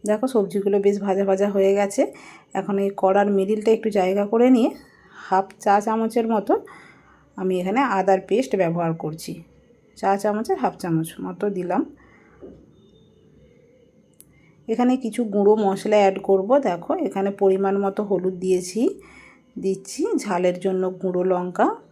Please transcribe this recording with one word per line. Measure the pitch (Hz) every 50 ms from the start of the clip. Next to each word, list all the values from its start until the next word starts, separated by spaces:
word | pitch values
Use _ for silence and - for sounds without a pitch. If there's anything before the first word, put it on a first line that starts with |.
| -
দেখো, | 202 214 214 -
সবজিগুলো | 262 - 220 196 180 165 202 196 202 202 202
বেশ | 196 202 202 202
ভাজা | 196 202 190 196 196
ভাজা | 190 190 190 202 202
হয়ে | 196 202 190 196 196
গেছে। | 202 202 196 - - 320 - - - - - - - _ _ -
এখন | 196 190 196 196 196
এই | 196 196 196 -
কড়ার | - 190 190 202 202 208
মিডিলটা | 202 196 190 196 220 214 208 226
একটু | 220 220 226 220
জায়গা | 196 202 185 185 190 202 202
করে | 202 226 233 240 254
নিয়ে | 262 226 233 - - - - _ _ _ _ - -
হাফ | - - - 190 190 196 - - _
চা | - 214 196 208
চামচের | 208 226 220 226 226 226 226 247 226
মতো | 226 226 214 202 - 349 453 - - - - - - - _ _ _ _ _ _ _ _
আমি | - 190 185 185 180
এখানে | 180 185 202 254 277 247
আদার | 202 190 185 196 190 185 185
পেস্ট | - 196 233 262 - -
ব্যবহার | 196 180 165 170 170 170 165 165 165 -
করছি। | 156 156 165 - - - - - _ _ _ _ _ _ _ _ _ _
চা | - - 196 196
চামচের | 202 - 214 208 214 233 - 381
হাফ | 311 254 190 175
চামচ | - - 175 165 160 160 165 - -
মতো | 185 185 180 180 208 208
দিলাম। | 196 185 175 170 180 214 381 - - _ - _ _ _ _ _ _ _ - - - - - _ _ _ _ _ _ _ _ _ _ _ _ _ _ _ _ _ _ _ _ _ _ _ _ _ _ _ _ _ _ _ - _ _ _ _ _ _ _ _
এখানে | - 226 233 247 247 254
কিছু | 262 247 226 208 - 240 214 202
গুঁড়ো | 208 202 202 214 220 208
মশলা | 190 196 196 - 214 208 208
অ্যাড | 202 190 190 -
করব। | - - 196 190 190 208 262 285 262
দেখো, | 208 175 170 - - 311 381 311
এখানে | 196 - 196 190 202 196 -
পরিমাণ | 202 190 190 190 196 196 196
মতো | 196 202 196 196 - 214
হলুদ | 202 202 180 180 185 185 180
দিয়েছি, | 185 185 185 180 180 - - 214 254 370 - - - - - - - - - _ _ _ _
দিচ্ছি | - - 190 190 190 - - - - 330 466 427
ঝালের | 277 - 208 185 175 180 180 180 175
জন্য | 185 190 185 185 190 185 185 180
গুঁড়ো | 190 185 180 180 180
লঙ্কা | 185 185 180 180 180 180 - 226 339 453 - - _